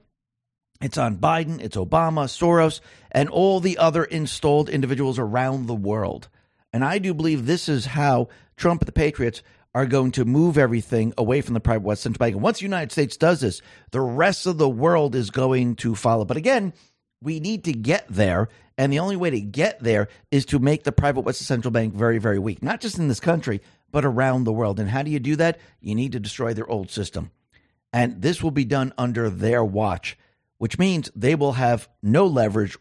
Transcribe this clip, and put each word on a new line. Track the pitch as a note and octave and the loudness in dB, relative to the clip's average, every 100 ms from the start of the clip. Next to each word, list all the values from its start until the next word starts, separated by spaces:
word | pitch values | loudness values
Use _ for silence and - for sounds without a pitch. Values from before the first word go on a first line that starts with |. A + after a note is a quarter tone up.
| _ _ _ _ _ _ _ - | _ _ _ _ _ _ _ -10
It's | C3+ - | -6 -2
on | A#2+ F#2+ | -2 0
Biden, | C#3+ E3 D#3+ D#3+ | 0 0 -2 -6
it's | A2 G#2 | -6 -6
Obama, | F#2 D#3+ E3 D#3+ C#3 | 0 2 2 0 -2
Soros, | - F3 E3+ D#3+ - - - - | 0 4 6 4 2 -12 -20 -4
and | - C#3+ | 0 2
all | - F#3+ F#3+ | 4 4 4
the | F3+ F3 | 2 2
other | E3 D#3+ | 2 2
installed | D#3+ E3 D3 - D3+ D3 D3+ | -2 -2 -4 -2 2 2 2
individuals | D3 C3 C#3 C3+ B2 | 0 -2 0 -2 -2
around | A2 A#2+ C3 C3+ A#2+ | -2 0 0 -2 -4
the | |
world. | A2+ G2+ G#2+ F#2+ - - _ _ _ _ | -4 -2 -2 -2 -6 -12 _ _ _ _
And | A#2 | -2
I | C3+ G3+ | 0 0
do | F#3+ | -2
believe | D#3 D#3+ D3+ A#2 | 0 0 0 0
this | E3+ - | 0 0
is | C#3 B2+ | -2 -2
how | C#3+ C#3+ B2 B2 - _ - | 0 2 2 0 -8 _ -2
Trump | F3 E3 | 0 0
and | - | 0
the | |
Patriots | - D3+ D3 A#2+ - - _ _ | 0 0 0 -4 -4 -12 _ _
are | B2 C3+ | -2 2
going | C3+ B2+ | 2 2
to | B2+ | 0
move | A#2 C3+ E3+ D3+ | 2 4 4 4
everything | B2+ A2+ - A#2 A2 - | 4 2 0 0 0 0
away | A2 C3+ | 0 0
from | B2 | 0
the | A#2 | -2
private | A2+ A2+ | 0 0
West | G2 G#2+ | 0 -2
Central | A#2 A2 | -4 0
Bank. | A#2 | 0
And | G2+ | 2
once | F3+ - | 0 0
the | G3 | -4
United | F#3 C#3+ | -4 -4
States | - C#3+ - | -2 -2 2
does | D#3+ E3 | 2 2
this, | A#2+ - - - _ | 0 -4 -10 -20 _
the | B2+ | -4
rest | C3 B2 F#3 F#3 F#3 | -2 0 0 0 -2
of | D#3+ | 2
the | C#3 | 2
world | A#2 D#3+ E3+ C#3+ | 2 2 4 2
is | B2 A2 | 0 -2
going | - C3 B2+ B2 A2+ | 0 2 2 0 -2
to | A2+ | -4
follow. | G#2+ A#2 A2+ | -2 0 0
But | G2+ B2+ | 0 -2
again, | F3+ C4 G3 - _ _ _ _ | 0 0 0 -8 _ _ _ _
we | C#3 D#3+ | -8 -6
need | E3+ A3 | -4 -4
to | F3 | -4
get | A#2+ A2 F#3+ - | -2 0 -2 -2
there. | G2 G2 F2 A2+ - _ - | 0 2 2 -2 -6 _ -2
And | C#3 | 0
the | C#3 | 0
only | F#3 F#3+ | 0 -2
way | F3 | -2
to | B2 | -2
get | G2+ B2+ G3 - | -4 -2 -2 0
there | A#2 G#2 G#2+ - _ | 0 2 0 -6 _
is | C#3 - | 0 2
to | C#3 | 2
make | C3+ D#3 | 2 2
the | - | 0
private | - D3 C3+ | 2 2 2
West | A#2+ B2+ | -2 -4
Central | - B2+ A#2+ | -2 -2 0
Bank | A#2 A2 | 0 0
very, | G2 A#2 A2+ | 0 0 2
very | G#2+ G2 | 2 0
weak, | G#2+ F#2+ | -2 -4
not | C#3+ A3 | -4 -4
just | A#3 F3+ | -6 -2
in | D3+ | -2
this | A#2 | 0
country, | F3 E3 C3 G2+ - _ _ | 0 0 -2 -6 -8 _ _
but | C#3+ | -2
around | C#3+ A#2 C3 B2+ | 0 0 0 0
the | A#2 | 0
world. | A2 A2 G2+ | 0 -2 -2
And | G2+ | -2
how | C3 | -4
do | D3 | -4
you | D3 | -4
do | B2 D3+ | -2 0
that? | E3 E3 - _ | 0 -2 -10 _
You | - G#2+ | -6 -4
need | C3+ | -4
to | B2+ | -6
destroy | G#2 - A#2 | -8 -6 -6
their | G#2+ A2+ | -4 -4
old | A2 F#2 | -6 -6
system. | - F#2+ F2 F#2 _ _ _ _ _ _ | -8 -8 -8 -10 _ _ _ _ _ _
And | A#2+ A#2+ G2+ | -2 -2 -2
this | C3 F3 | -2 -2
will | D#3+ | -2
be | C#3+ | -2
done | A#2+ B2+ C3 - | 0 -2 -2 -4
under | B2 A2+ A2+ | -4 -2 -2
their | F2+ A2 A#2+ | -2 0 0
watch, | A2 G2 G#2+ E2+ - - _ _ _ - | 0 0 -2 -4 -8 -14 _ _ _ -8
which | A2+ - | -6 0
means | F#3+ F3 - - | 0 0 -4 -2
they | B2 | 0
will | D#3+ C#3+ | 2 0
have | B2+ B2 A#2 - _ | 0 0 0 -4 _
no | G#2 C#3 F#3+ | 2 4 4
leverage | C3+ G#2+ G#2+ G2+ - | 4 2 0 -2 -6